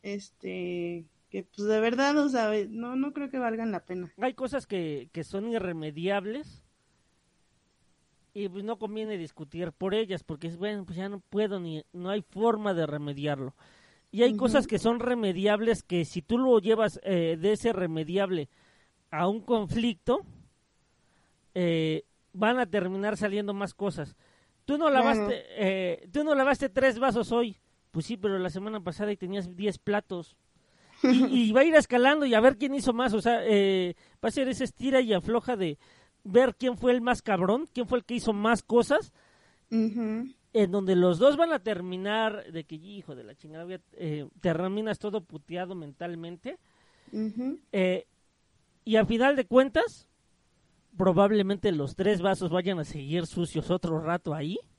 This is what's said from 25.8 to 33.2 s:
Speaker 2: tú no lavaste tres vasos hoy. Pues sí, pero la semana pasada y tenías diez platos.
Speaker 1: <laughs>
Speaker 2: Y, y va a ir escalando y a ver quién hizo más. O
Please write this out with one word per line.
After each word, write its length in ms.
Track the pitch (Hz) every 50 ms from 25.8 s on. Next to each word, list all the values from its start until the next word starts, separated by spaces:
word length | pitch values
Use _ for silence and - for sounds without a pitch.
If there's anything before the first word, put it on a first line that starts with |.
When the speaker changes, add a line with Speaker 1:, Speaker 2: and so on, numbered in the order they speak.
| 185 180 165 - - 190
Speaker 2:
tú 120 | 175 285 302
no 120 | 311 294
lavaste 340 | 269 262 277 277 - 277 269
tres 300 | - 269 254 269 233 226
vasos 320 | 254 269 202 240 220 -
hoy. 260 | 233 240 240 220 190 _ _ _ _ _ _ _
Pues 140 | - 160 160
sí, 100 | - 233
pero 220 | 190 190 208 196 190
la 100 | 180 180
semana 320 | 151 190 196 214 220 214 170
pasada 280 | 180 165 - 208 208
y 60 | 208
tenías 380 | - 185 175 196 202 185 175 180
diez 220 | 175 202 208 180
platos. 580 | - _ - 202 208 - _ 190 175 165 - _ _ _ _ _ _ _ _ _ _ _ _ - - -
Speaker 1:
<laughs> 20 |
Speaker 2:
Y, 180 | 254 254 254 262 254 262 247 233 214
y 20 |
va 100 | 214 262
a 40 | 277
ir 100 | 330 320
escalando 500 | 302 - - 240 240 247 269 294 311 285
y 80 | 262 233
a 80 | 214
ver 160 | 220 254 -
quién 160 | 208 262 269 277
hizo 180 | 285 202 262 233
más. 200 | 233 254 240 202
O 80 | 214